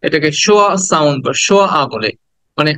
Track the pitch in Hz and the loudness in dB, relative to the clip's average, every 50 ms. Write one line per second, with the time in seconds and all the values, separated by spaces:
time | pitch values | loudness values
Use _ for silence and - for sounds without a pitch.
0 | - - - 160 143 156 151 - - - 208 208 202 202 190 196 185 - - 160 | -4 -2 -2 0 -2 -2 -2 -2 0 2 4 4 4 2 2 -2 -2 0 0 0
1 | 151 - 190 131 127 - 135 - - - 202 196 196 190 185 156 143 - - 110 | 2 0 0 0 -4 -4 -4 -2 0 2 2 2 2 2 0 -2 -2 -2 -4 -6
2 | 110 107 - _ _ _ _ _ _ _ _ - 151 151 151 | -6 -6 -6 _ _ _ _ _ _ _ _ -2 -2 -2 -2